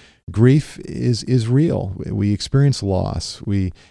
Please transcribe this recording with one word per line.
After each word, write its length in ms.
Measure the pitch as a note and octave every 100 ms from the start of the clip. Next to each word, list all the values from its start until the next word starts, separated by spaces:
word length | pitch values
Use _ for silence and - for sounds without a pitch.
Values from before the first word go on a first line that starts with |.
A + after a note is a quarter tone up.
| - _ -
grief 480 | E2+ B2 D3 - -
is, 420 | - - B2 A2+ -
is 220 | B2+ A2+
real. 460 | B2+ E3 F#2+ F#2+ F#2
We 360 | - G#2 G2+
experience 480 | G#2 - C3+ C#3 C3
loss. 640 | G2 F#2 F#2 - - - -
We, 260 | G2+ F#2 - _